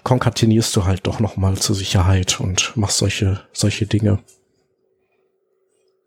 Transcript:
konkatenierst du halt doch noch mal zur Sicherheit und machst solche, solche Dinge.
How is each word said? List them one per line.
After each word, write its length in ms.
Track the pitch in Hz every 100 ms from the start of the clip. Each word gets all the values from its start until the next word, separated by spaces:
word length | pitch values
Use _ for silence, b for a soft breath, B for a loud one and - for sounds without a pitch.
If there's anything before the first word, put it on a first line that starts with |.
konkatenierst 720 | - 127 120 - 110 110 117 -
du 100 | 92
halt 200 | 90 101
doch 140 | -
noch 180 | 104 -
mal 180 | 95 95
zur 200 | - 98
Sicherheit 640 | 98 101 90 95 92 -
und 360 | 98 92 - -
machst 220 | 101 -
solche, 440 | 101 - 98 95 -
solche 340 | - 107 - 101
Dinge. 380 | 104 104 101 - _ _ _ _ _ _ _ _ _ _ _ _ _ _ _ _ _